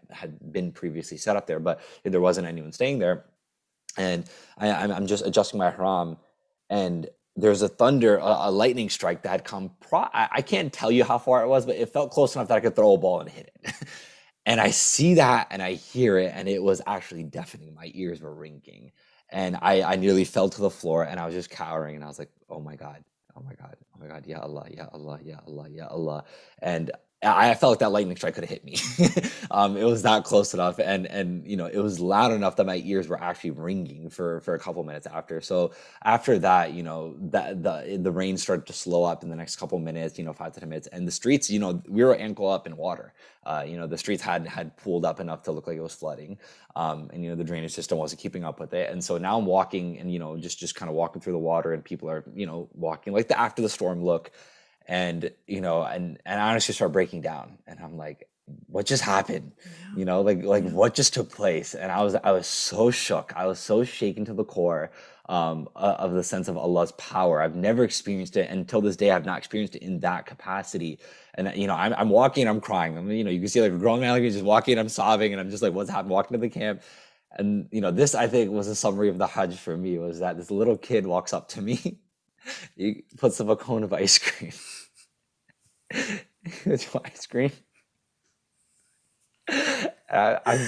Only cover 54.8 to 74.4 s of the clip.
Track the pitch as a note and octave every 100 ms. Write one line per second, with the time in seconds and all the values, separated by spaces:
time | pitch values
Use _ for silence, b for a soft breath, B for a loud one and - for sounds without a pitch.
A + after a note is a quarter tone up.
54.8 | - F2+ F2+ E2+ E2+ - - F#2+ F2+ E2
55.8 | C2 F2+ F2 - - G2+ G#2+ A2+ - -
56.8 | F#2+ F#2+ F2+ E2+ D#2+ D2+ - - - E2+
57.8 | D#2+ E2 D2+ D2 - _ - C#2+ - G2
58.8 | G#2 C3+ - - F#3+ D#2+ D2 - F3+ E3
59.8 | F#3 G2+ F#2 F#2 G2+ F2+ F#2+ G#2 G2+ E2+
60.8 | A2+ - C3+ C#3 - - G2 D#2+ - F2
61.8 | F#2 F#2 G#2 F#2+ G2 F#2 F2 - - F2+
62.8 | A#2+ A#2+ - D#2+ - F2 F#2 F2+ - A2
63.8 | B2 - G#2 G#2 G#2+ G2+ - F#2 F2 D#2+
64.8 | E2 B B B - F2 E2 D#2+ C#2 -
65.8 | G2+ - F#2 F2+ F2 F#2+ F#2+ D#2+ F2 F2
66.8 | E2+ - - F#2 F2+ D#2 D#2+ F2 G2+ A#2
67.8 | A#2 - G2+ F#2+ F#2 G2+ - C3+ F3+ A2
68.8 | G2+ F2+ G2+ F2+ F#2 F2 - G#2+ G2+ -
69.8 | F2+ F2 F2 F2+ - - F#2+ F#2+ F#2+ F2+
70.8 | E2 - B B B - F#2+ - G2 E2
71.8 | G#2 A2 A2 G#2 C3+ C3+ A2+ G#2+ - F#2+
72.8 | E2 E2 G2 A2 G2+ F2+ G2 A#2+ G#2+ F2+
73.8 | G#2+ A#2+ B2 B2 A#2+ G2+